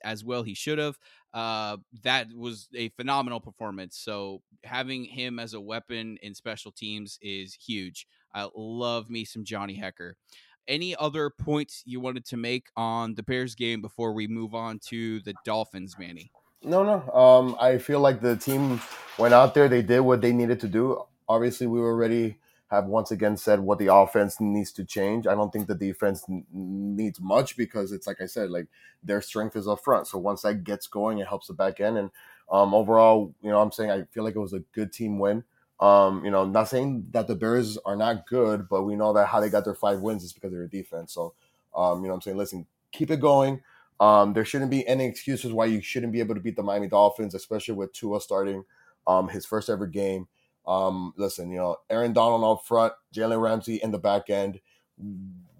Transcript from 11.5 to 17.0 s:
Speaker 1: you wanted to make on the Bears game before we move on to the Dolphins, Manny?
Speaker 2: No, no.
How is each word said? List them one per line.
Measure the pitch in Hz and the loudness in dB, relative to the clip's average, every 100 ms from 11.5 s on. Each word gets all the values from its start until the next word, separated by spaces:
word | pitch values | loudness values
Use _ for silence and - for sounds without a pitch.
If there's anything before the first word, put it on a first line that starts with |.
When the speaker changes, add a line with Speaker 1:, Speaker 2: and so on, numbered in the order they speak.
| 147 143 - | -4 -4 -12
Speaker 1:
you | 123 123 | -14 -10
wanted | 127 127 - | -8 -10 -10
to | 120 | -8
make | 120 127 _ 117 | -4 -6 _ -6
on | 113 113 113 | -4 -4 -6
the | 110 | -8
Bears | 110 127 127 | -6 -4 -6
game | 110 117 113 | -6 -6 -6
before | 104 - 117 | -10 -6 -6
we | 107 107 | -4 -6
move | 113 110 | -6 -8
on | 113 113 110 - | -8 -10 -12 -12
to | 117 113 110 | -8 -6 -8
the | 104 95 | -10 -12
Dolphins, | - 110 107 98 92 90 | -6 -4 -4 -10 -16 -16
Manny? | 87 85 - _ _ _ | -18 -18 -20 _ _ _
Speaker 2:
No, | 127 185 | 0 2
no. | 202 196 | 2 0